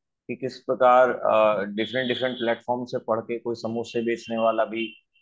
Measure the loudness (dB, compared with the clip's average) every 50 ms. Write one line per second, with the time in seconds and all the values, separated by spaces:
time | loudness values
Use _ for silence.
0 | _ _ _ _ _ -12 -10 -8 -8 -10 -10 -10 -4 -4 0 4 6 6 8 8
1 | 6 6 4 0 0 2 4 6 6 4 4 2 -2 -4 -4 -4 -4 -4 -2 -4
2 | -2 -2 -2 -2 -2 -4 -4 -2 -2 -2 -2 -2 -4 -6 -4 -4 -4 -6 -8 -8
3 | -4 -2 -2 -2 -2 -6 -8 -6 -4 -6 -6 -6 -6 -6 -4 -4 -6 -4 -4 -4
4 | -2 -2 -4 -4 -4 -6 -4 0 2 2 2 2 -2 -2 -2 -6 -8 -8 -10 _
5 | _ _ _ _